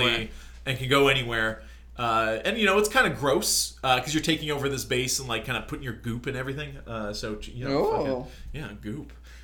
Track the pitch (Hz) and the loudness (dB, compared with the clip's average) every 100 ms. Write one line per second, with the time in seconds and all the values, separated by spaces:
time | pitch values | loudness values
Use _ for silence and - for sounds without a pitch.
0 | 120 113 110 - - - - 127 127 139 | 4 2 -2 -10 -16 -10 -6 -4 4 6
1 | 139 135 120 117 110 110 - - - - | 8 6 2 0 0 -2 -8 -18 -14 -4
2 | 120 113 110 110 180 226 202 196 208 262 | 2 4 4 2 0 2 4 4 4 4
3 | 226 123 135 117 - - - - 131 127 | 4 2 2 4 4 0 0 0 2 2
4 | 135 151 156 156 151 143 131 135 107 127 | 2 0 2 0 0 -2 0 -2 -2 0
5 | 131 - 127 113 113 120 - - 127 110 | 0 -2 -2 -4 -2 -4 -4 -8 -8 -8
6 | 120 113 135 127 131 139 147 135 - 117 | -6 -6 -4 -6 -4 -6 -8 -10 -8 -6
7 | 104 107 113 104 - 120 139 139 202 440 | -6 -6 -6 -6 -8 -8 -2 2 2 2
8 | 143 127 135 - - 135 120 104 104 135 | 0 -2 -6 -12 -10 -8 -10 -10 -8 -8
9 | - - - - | -10 -16 -20 -20